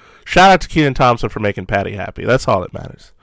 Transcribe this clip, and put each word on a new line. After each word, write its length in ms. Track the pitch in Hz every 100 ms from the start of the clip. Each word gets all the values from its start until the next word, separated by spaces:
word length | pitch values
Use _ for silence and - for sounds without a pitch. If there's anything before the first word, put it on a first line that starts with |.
| _ _
Shout 260 | - 175 190
out 100 | 185
to 60 | -
Keenan 260 | 170 147
Thompson 340 | 127 131 120 113
for 100 | 110
making 280 | 104 101 92
Patty 260 | 101 95
happy. 320 | 101 95 -
That's 240 | - 127 -
all 120 | 101
that 100 | 87
matters. 380 | - - - - _